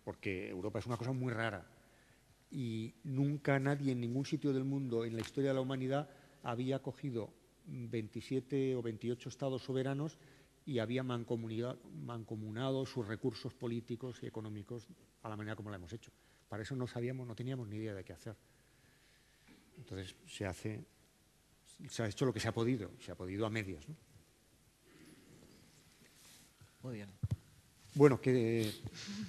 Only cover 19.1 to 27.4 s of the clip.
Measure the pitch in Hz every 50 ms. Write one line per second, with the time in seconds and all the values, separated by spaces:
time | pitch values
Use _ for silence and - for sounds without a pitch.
19.1 | - - - - - - - - - - - - - - 127 - 95 95 92 92
20.1 | - - - - - - 104 95 92 - - 110 107 120 143 - - - - -
21.1 | _ _ _ _ _ _ _ _ - - - - - - - 123 - - 113 104
22.1 | 104 - 143 131 110 101 - 110 98 113 113 120 131 113 101 90 - - - -
23.1 | 87 - 90 92 95 101 113 110 107 113 104 98 90 76 71 - 156 - - -
24.1 | - - - - - _ - _ - - _ - _ _ _ - - - - -
25.1 | - - - - - - - - - - - - - - - - - - - -
26.1 | - - - - - - - - - - - - - - 120 127 123 104 101 98
27.1 | 95 - - - - -